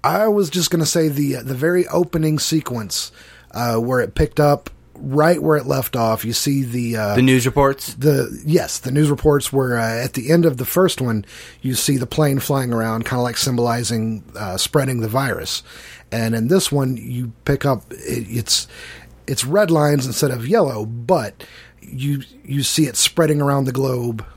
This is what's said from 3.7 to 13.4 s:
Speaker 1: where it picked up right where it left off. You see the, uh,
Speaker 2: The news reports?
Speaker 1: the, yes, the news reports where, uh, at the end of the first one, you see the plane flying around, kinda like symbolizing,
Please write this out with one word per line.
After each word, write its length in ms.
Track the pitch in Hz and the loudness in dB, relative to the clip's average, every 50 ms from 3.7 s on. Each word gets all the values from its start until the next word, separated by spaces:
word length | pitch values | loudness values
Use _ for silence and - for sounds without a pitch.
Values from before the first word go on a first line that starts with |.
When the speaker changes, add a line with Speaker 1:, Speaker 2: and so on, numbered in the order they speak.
| 113 | 0
Speaker 1:
where 240 | 113 117 123 131 127 | 0 0 2 0 0
it 140 | 117 - - | 0 0 0
picked 260 | - 156 143 - - | 0 0 0 2 4
up 300 | 147 147 143 143 - - - - _ _ _ | 4 4 4 2 0 -14 -20 -20 _ _ _
right 480 | - - 139 131 147 151 165 175 156 | -12 -8 -2 2 4 6 6 4 4
where 160 | 147 156 156 147 | 4 2 2 2
it 80 | 123 | 2
left 280 | 131 143 135 120 - - | -2 -2 -2 -2 -4 -2
off. 300 | 123 117 113 113 - - | 0 2 2 0 0 -2
You 80 | 110 | -4
see 300 | 120 - - 147 139 139 | -4 -2 -2 0 0 0
the, 340 | 135 120 117 123 120 117 117 | -2 -2 -4 -4 -4 -2 -2
uh, 180 | 110 107 101 104 | -2 -2 0 2
Speaker 2:
The 60 | 117 | 4
news 220 | 127 131 131 131 117 | 6 6 6 6 4
reports? 480 | 131 - 147 139 135 139 - - - - | 2 2 4 2 2 2 -2 -8 -12 -8
Speaker 1:
the, 480 | - 131 151 143 135 - - - - - | 0 2 4 4 4 0 -2 -6 -8 -2
yes, 320 | 151 160 170 - - - - | 2 2 2 2 0 -6 -8
the 120 | - 131 | -6 -2
news 200 | 131 147 156 147 | 2 2 2 2
reports 420 | 143 - - 151 147 143 - - | 2 2 2 4 4 4 0 0
where, 260 | - 139 131 127 120 117 | 0 0 0 0 0 0
uh, 240 | 113 113 113 - - | 0 -2 -2 -2 -4
at 100 | - - | -4 -6
the 160 | 139 113 135 | -6 0 2
end 160 | 160 175 170 | 4 4 4
of 100 | 165 135 | 4 2
the 80 | 123 131 | 0 -6
first 380 | - - 180 190 175 - - | -2 2 2 2 2 2 -2
one, 240 | 131 120 113 107 101 - - - - - - - | -2 -2 -2 -2 -4 -6 -16 -20 -20 -20 -20 -8
you 140 | - 131 127 | -6 -4 -4
see 240 | - - - 143 131 | -2 0 0 0 0
the 80 | 131 | -2
plane 320 | 117 - - 156 143 135 135 | -4 0 0 2 2 2 0
flying 340 | - - 147 135 131 123 | 0 -2 -2 -2 0 -2
around, 320 | 120 113 110 113 110 113 113 | -2 -2 -2 -2 -2 -4 -4
kinda 180 | - 131 120 | -2 -2 -2
like 140 | 120 123 117 | -2 -2 -2
symbolizing, 880 | - | -2